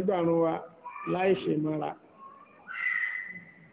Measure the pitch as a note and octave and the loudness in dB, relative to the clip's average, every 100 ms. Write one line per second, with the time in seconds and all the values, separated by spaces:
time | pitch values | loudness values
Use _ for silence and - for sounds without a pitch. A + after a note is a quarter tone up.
0 | F#3 F#3 E3+ E3 E3 E3+ - - - - | 4 2 4 4 4 0 -6 -14 -16 -10
1 | - E3+ F#3+ F#3 - D3+ D3+ D#3 D3+ D#3 | -4 2 4 2 2 0 0 -2 -4 -6
2 | - - - - - - - C6+ - - | -16 -20 -20 -20 -20 -20 -14 -4 -2 -2
3 | - - - - - - - | -2 -6 -10 -12 -16 -20 -20